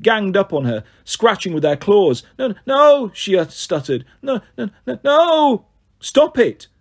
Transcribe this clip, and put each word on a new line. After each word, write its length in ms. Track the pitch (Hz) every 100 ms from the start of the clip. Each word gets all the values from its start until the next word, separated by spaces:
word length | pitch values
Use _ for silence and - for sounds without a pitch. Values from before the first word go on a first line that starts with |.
ganged 340 | 220 220 196 190
up 160 | 196
on 120 | 151
her, 200 | 131 110 - _
scratching 480 | - - 226 202 190
with 100 | 156
their 140 | 156 147
claws. 460 | - 208 180 123 - _
No, 160 | 262 202 -
no, 440 | 269 294 285 233
she 280 | - - 185 160
stuttered. 560 | - - 156 139 127 123 _
No, 180 | 269 254 - -
no, 140 | 226 _ -
no, 120 | 254
no! 640 | 277 294 339 320 294 226 _ _ _ _
Stop 380 | - - 202 -
it! 300 | 190 107 - _